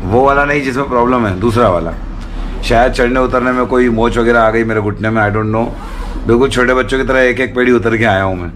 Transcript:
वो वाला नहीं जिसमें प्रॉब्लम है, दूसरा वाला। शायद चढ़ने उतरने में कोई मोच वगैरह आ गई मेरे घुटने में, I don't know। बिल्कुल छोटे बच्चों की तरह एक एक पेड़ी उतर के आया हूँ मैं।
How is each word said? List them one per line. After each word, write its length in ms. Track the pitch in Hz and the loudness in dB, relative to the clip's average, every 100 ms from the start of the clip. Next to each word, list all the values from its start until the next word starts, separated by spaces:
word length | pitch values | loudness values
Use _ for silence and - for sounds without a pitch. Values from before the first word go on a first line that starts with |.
वो 220 | 92 113 135 | 0 2 4
वाला 200 | 139 143 | 2 0
नहीं 160 | 147 | 0
जिसमें 280 | 135 127 139 | -2 -4 -2
प्रॉब्लम 380 | 123 120 127 110 | 0 2 2 0
है, 120 | 90 | 0
दूसरा 300 | 113 113 113 | 0 2 2
वाला। 220 | 87 85 - - - - - - - | 2 -2 -8 -10 -10 -10 -8 -8 -6
शायद 280 | - 117 127 | 0 2 2
चढ़ने 280 | 117 120 127 | 2 0 0
उतरने 320 | 127 123 123 | 0 0 0
में 140 | 127 123 | -2 0
कोई 240 | 127 123 | 2 2
मोच 280 | 113 117 110 | 2 0 2
वगैरह 220 | 117 120 | 2 4
आ 100 | 113 | 4
गई 140 | 113 | 2
मेरे 180 | 113 110 | 0 -2
घुटने 280 | 104 104 110 | -2 -4 -2
में, 140 | 113 | 0
I 40 | 104 | 0
don't 220 | 107 107 | 0 -2
know। 160 | 110 117 - - - - - - | -2 -2 -6 -10 -10 -8 -6 0
बिल्कुल 220 | 120 135 | 2 2
छोटे 240 | 123 123 | 2 2
बच्चों 240 | 127 117 131 | 2 0 -2
की 60 | |
तरह 160 | 127 131 | 0 2
एक 200 | 127 117 | 2 2
एक 160 | 127 117 | -2 0
पेड़ी 160 | 123 | 2
उतर 260 | 123 113 110 | 2 2 0
के 80 | 113 | 2
आया 180 | 98 | 2
हूँ 120 | 98 90 | 0 -4
मैं। 160 | 87 | -8